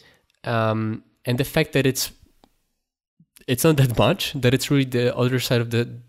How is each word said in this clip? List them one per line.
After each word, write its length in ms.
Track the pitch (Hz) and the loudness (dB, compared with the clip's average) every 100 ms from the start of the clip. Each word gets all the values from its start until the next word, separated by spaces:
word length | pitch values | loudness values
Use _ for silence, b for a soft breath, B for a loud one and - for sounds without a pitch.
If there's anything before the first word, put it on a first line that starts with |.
| b b b _ | b b b _
um, 580 | 117 117 110 110 110 110 - _ | -4 -2 0 0 -4 -6 -12 _
and 140 | - 123 | -4 -2
the 60 | |
fact 280 | 131 160 156 | 0 -2 0
that 140 | 139 135 | 0 0
it's, 260 | 127 - - _ _ _ _ _ _ _ _ _ _ _ - - | -2 -6 -10 _ _ _ _ _ _ _ _ _ _ _ -12 -6
it's 160 | 123 | 0
not 120 | 160 143 | 2 4
that 200 | 127 117 | 2 4
much, 360 | 110 190 - | 2 2 -4
that 200 | 139 123 | -2 0
it's 160 | 127 - | 0 2
really 140 | 143 | 0
the 320 | 127 123 123 123 | 0 0 0 0
other 240 | 123 127 | 0 0
side 200 | - 120 | 0 0
of 100 | 117 | 0
the, 180 | 113 123 120 | -2 -2 -8